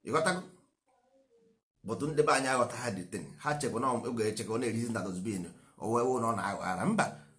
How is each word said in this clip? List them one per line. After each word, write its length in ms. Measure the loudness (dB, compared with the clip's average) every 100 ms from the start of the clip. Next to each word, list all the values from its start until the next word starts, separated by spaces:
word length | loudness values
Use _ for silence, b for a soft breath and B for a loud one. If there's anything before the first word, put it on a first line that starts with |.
Ị 60 | 0
ghọtago? 300 | 2 2 0 -6 -20 _ _ _ _ _ _ _ _ _ _ _ _
But 160 | -6 -4
ndị 200 | 0 4
be 100 | 6
anyị 160 | 4 4
aghọta 280 | 2 2 0
ha 140 | -6
the 120 | -6
thing. 220 | -6 -8 -10 -6
Ha 160 | -4 0
chekwa 220 | 0 0
na 80 | 0
oge 320 | 0 -2 0 0
echekwa 260 | 0 -4 0
ọ 40 |
na-erizi 320 | 0 0 -2
na 80 | -2
dustbin, 440 | -4 -4 -4 -4 -6 B B B
o 140 | 0
wee 120 | 2
wụ 160 | 2 2
na 60 | 2
ọ 80 | 0
na-aghọ 260 | -2 -2
ara. 240 | -2 0 2
Mba. 200 | 2 0 -4 -20